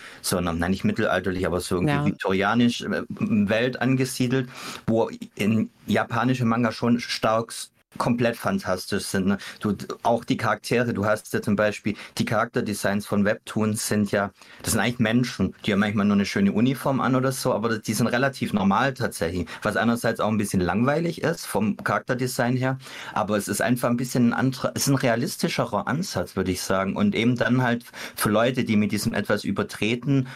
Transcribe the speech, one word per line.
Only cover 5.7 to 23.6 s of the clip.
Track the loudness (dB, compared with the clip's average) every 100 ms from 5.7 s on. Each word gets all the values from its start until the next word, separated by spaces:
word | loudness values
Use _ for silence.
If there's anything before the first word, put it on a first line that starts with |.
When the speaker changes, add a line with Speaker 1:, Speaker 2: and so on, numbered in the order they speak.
| _ -2
Speaker 1:
japanische | 0 0 0 0 2 2
Manga | 2 0
schon | 0 2 2
stark | 0 -2 2 2 0
s-, | -8 -14 _ _ -4
komplett | 0 2 0 0
fantastisch | -2 -2 0 -4 -2 -4 -2
sind, | -2 0
ne? | 0 -4 -6
Du, | -2 -2 -6 -4
auch | 0 0 0
die | -2
Charaktere, | 0 -2 0 0 0
du | 0 0
hast | 0 -2
ja | -4
zum | 0 2
Beispiel, | 2 0 -4 -6 -6 -4
die | 0
Charakterdesigns | 0 0 -2 -2 -2 0 -2 0
von | 0
Webtoons | 2 0 -4 -2 0 0 0
sind | 0 2
ja, | 2 0 -4 -20 -10
das | -2
sind | 0
eigentlich | 2 2
Menschen, | 2 2 0 0 -2 -2 0
die |
haben | 2
manchmal | 2 2 4
nur | 4
eine | 2
schöne | 2 2
Uniform | 4 2 2 0 0
an | 2 2
oder | 2
so, | 0 0
aber | 0 0 -2
die | -2
sind | 0 2
relativ | 2 0 0 -2
normal | 2 2 4 2
tatsächlich, | 0 -4 -2 -2 -2 -6 -4
was | -2 0
einerseits | 0 0 0 0
auch | 0
ein | 0
bisschen | 0 0
langweilig | 0 2 2 0 -2 -2
ist | -2 -4 -4
vom | -2 -2 -2
Charakterdesign | -2 -2 -2 -4 -2 0 0 0
her, | 0 -2 -8 -16 -8
aber | -4 0 0
es | 0
ist | 0